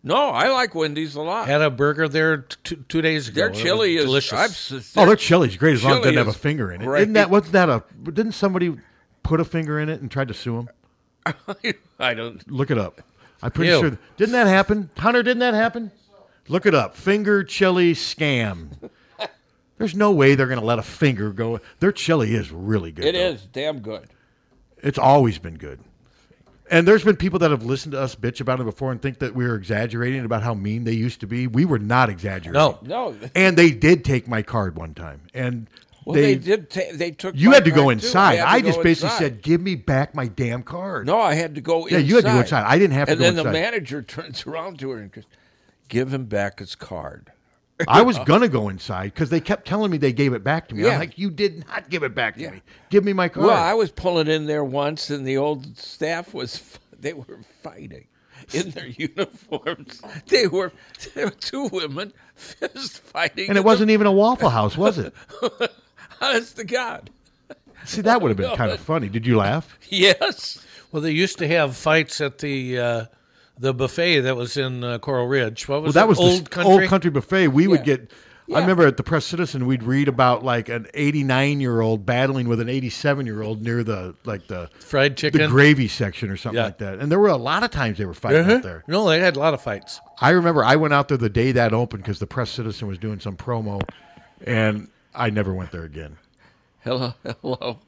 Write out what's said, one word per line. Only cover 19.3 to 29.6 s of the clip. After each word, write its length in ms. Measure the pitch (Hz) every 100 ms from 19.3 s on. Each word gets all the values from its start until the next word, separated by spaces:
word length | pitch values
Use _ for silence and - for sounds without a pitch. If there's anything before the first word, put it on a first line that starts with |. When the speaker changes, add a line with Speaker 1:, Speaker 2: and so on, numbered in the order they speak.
| _ _ _ _ _
Speaker 3:
There's 160 | 220
no 160 | 180 208
way 240 | 180 135
they're 120 | 139 131
gonna 120 | 127
let 140 | 110 117
a 20 |
finger 480 | 107 - 147 110 107
go. 300 | 98 113 117 - _
Their 120 | 180
chili 420 | 202 - 160 110
is 160 | 113 90
really 400 | 80 98 107 82
good, 140 | 78
Speaker 1:
It 80 | 98
Speaker 3:
though. 60 | 175 180
Speaker 1:
is 120 | 123 98
damn 260 | 127 151 143
good. 280 | 107 107 - _ _ _ _ _ _ _
Speaker 3:
It's 200 | 139 -
always 400 | 131 143 123 85
been 180 | 87 80
good. 220 | 76 65 - _ _ _ _ _ _ _ _
And 160 | 170 170
there's 180 | 214
been 120 | 214 202
people 220 | 180 175
that 120 | 165
have 100 | 139
listened 280 | 113 135 156
to 80 | 135
us 140 | 131 -
bitch 240 | 120 120
about 200 | 127 127
it 40 |
before 260 | 117 - 131
and 80 | 120
think 200 | 135 127
that 140 | 127
we're 200 | 123 123
exaggerating 680 | 113